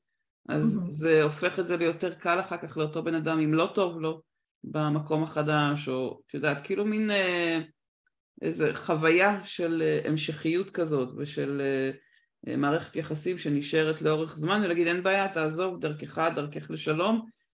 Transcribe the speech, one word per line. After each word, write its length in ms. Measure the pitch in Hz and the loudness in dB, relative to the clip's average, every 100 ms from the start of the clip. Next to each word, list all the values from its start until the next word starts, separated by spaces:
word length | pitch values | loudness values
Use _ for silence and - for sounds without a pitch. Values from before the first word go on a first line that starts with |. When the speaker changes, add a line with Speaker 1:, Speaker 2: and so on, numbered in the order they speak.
| _ _ _ _ - | _ _ _ _ -4
Speaker 1:
אז 300 | 151 226 214 | 0 2 2
Speaker 2:
Mhm. 120 | 175 | -2
Speaker 1:
זה 320 | 151 160 156 | -2 4 6
הופך 380 | 151 151 180 - | 6 2 -2 0
את 60 | 170 | 0
זה 100 | 175 | 2
ליותר 380 | 165 160 185 | 2 0 -4
קל 260 | - 180 175 | -2 0 0
אחר 160 | 185 175 | 0 -6
כך 200 | 160 - | -6 -4
לאותו 260 | 156 160 | -2 -2
בן 120 | 160 | -2
אדם, 260 | 165 156 160 | -2 0 0
אם 140 | 156 | 2
לא 160 | 156 190 | 4 2
טוב 260 | 202 185 165 | 2 0 0
לו, 220 | 160 160 - _ _ _ | -4 -6 -12 _ _ _
במקום 580 | - 156 151 147 147 156 | -8 -2 0 0 0 0
החדש, 680 | 156 151 151 151 147 147 147 | 0 -2 2 2 2 0 -2
או, 320 | 131 127 - _ | -2 -4 -6 _
את 80 | |
יודעת, 300 | 143 147 143 | -2 0 0
כאילו 200 | - 196 | -2 -2
מין, 260 | 208 214 214 | 0 2 2
אה, 500 | 202 185 175 170 165 156 _ _ _ _ _ _ - | 2 2 2 0 0 -4 _ _ _ _ _ _ -6
איזה 320 | 160 165 151 | -4 0 0
חוויה 640 | 151 - 160 160 170 196 202 | 0 -2 2 4 6 4 2
של, 380 | 185 - 170 165 | -4 -4 -2 0
אה, 260 | 156 151 - | 2 0 0
המשכיות 600 | 156 151 156 160 170 196 | -2 -2 -4 0 0 -2
כזאת, 380 | - 160 147 123 - | -2 0 0 -2 -4
ושל, 440 | 147 147 139 143 | -6 -4 -4 -2
אה, 260 | 139 135 135 135 _ _ _ _ - | 0 0 -2 -4 _ _ _ _ -6
אה, 80 | 127 | 0
מערכת 400 | 143 160 - 160 | 2 0 -2 -8
יחסים 420 | 156 156 180 175 | -6 -6 -4 -4
שנשארת 640 | 160 143 143 160 156 156 | -2 -2 0 2 2 2
לאורך 340 | 156 156 160 151 | 0 0 -2 -4
זמן, 240 | 156 208 | -2 0
ולהגיד, 220 | 196 170 170 | 2 2 2
"אין 160 | 175 | 2
בעיה, 260 | 185 196 196 | 2 2 0
תעזוב, 520 | 165 156 160 185 175 | 0 -2 0 -4 -2
דרכך, 380 | 160 151 - - 160 | -4 -6 -8 -2 0
דרכך 360 | - 147 151 151 | 0 -4 -8 -10
לשלום, 560 | 156 - 156 190 226 - - _ | -6 -2 0 2 0 -2 -16 _